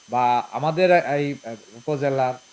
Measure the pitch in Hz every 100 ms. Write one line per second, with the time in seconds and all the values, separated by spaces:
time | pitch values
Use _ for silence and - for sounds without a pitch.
0 | - 120 123 120 - 120 151 160 185 175
1 | 127 143 143 139 113 113 - 117 156 143
2 | 139 135 127 127 -